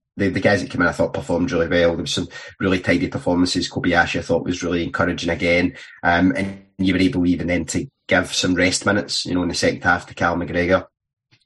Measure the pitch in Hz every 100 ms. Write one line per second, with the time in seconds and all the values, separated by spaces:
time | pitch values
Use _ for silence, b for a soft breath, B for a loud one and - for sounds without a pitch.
0 | _ - 98 92 - - - - 87 -
1 | 82 82 - 87 87 85 82 87 85 82
2 | 139 - 87 B B - 95 92 - 87
3 | 87 - - 87 90 90 82 - 90 85
4 | 82 90 - 82 - 90 87 87 80 -
5 | 90 82 85 82 87 87 87 B B B
6 | 87 87 92 95 98 - - - 92 90
7 | 92 90 87 87 82 87 80 - 69 _
8 | - 90 85 - 92 90 90 - 101 101
9 | - - 92 90 87 85 87 78 - 87
10 | - - 87 85 87 85 87 92 - _
11 | _ _ _ _